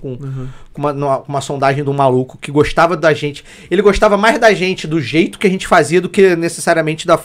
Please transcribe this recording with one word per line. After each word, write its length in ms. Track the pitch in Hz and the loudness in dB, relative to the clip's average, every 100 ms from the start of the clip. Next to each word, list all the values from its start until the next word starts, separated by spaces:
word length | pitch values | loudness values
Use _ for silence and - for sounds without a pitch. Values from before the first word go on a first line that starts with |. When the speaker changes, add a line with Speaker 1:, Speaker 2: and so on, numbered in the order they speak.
Speaker 1:
com, 60 | 139 | -10
Speaker 2:
Uhum. 340 | 120 139 131 127 - - | -10 -10 -10 -10 -14 -18
Speaker 1:
com 100 | - | -6
uma, 100 | 143 | -4
numa, 260 | 139 143 131 | -2 -2 -2
com 100 | - | -4
uma 120 | 139 | -6
sondagem 440 | - 143 135 139 | -4 0 0 0
de 40 | 143 | -2
um 40 | |
maluco 440 | 139 135 127 131 - | 0 2 2 -2 -10
que 120 | - | -4
gostava 460 | 147 151 - 170 175 | 0 2 2 0 2
da 180 | 160 | 0
gente. 300 | 151 147 143 - - - | 0 -4 -10 -20 -20 -4
Ele 100 | 180 | 2
gostava 340 | 202 202 214 202 | 2 4 2 4
mais 200 | 220 285 | 2 4
da 120 | 233 | 2
gente, 360 | 175 185 175 156 | 2 -2 -4 -4
do 120 | 160 | -4
jeito 380 | 117 151 202 - | -2 0 -2 0
que 80 | 196 | -2
a 40 | |
gente 180 | 185 - | 0 2
fazia, 320 | 180 151 175 | 2 2 0
do 80 | 180 | 0
que 260 | - 190 | 2 4
necessariamente 720 | 170 165 - - 165 156 156 175 | 4 -2 -4 -2 0 0 -4 0
da, 100 | 160 | 0